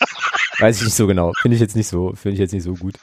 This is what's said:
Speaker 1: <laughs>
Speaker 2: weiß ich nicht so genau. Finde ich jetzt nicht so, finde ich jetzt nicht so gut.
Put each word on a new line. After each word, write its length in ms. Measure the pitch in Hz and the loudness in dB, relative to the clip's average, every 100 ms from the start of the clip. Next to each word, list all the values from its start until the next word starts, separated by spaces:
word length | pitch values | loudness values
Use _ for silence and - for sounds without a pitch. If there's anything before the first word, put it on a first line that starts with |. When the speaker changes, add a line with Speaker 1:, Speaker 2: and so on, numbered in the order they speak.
| - | -6
Speaker 1:
<laughs> 500 | - - - - - | -4 -4 -4 -4 2
Speaker 2:
weiß 200 | 110 101 | 2 2
ich 60 | |
nicht 120 | 110 - | 0 2
so 100 | 101 | 2
genau. 260 | 92 85 - | 4 2 2
Finde 140 | 123 | 2
ich 60 | 117 | 4
jetzt 160 | 104 113 | 2 0
nicht 100 | 107 | -2
so, 280 | 87 92 | -2 -2
finde 180 | 104 101 | -4 -4
ich 60 | 98 | -2
jetzt 120 | 92 | -2
nicht 120 | 98 | -2
so 100 | 87 | -4
gut. 200 | 87 95 - | -6 -8 -10